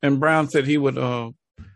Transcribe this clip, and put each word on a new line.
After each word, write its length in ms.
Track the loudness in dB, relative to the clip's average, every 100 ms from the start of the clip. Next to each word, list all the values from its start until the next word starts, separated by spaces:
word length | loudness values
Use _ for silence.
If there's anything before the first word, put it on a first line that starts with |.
and 160 | 0 2
Brown 300 | 2 2 2
said 180 | 0 2
he 100 | 0
would, 220 | 0 0
uh, 320 | -4 -4 -8 -14 _ -20 -20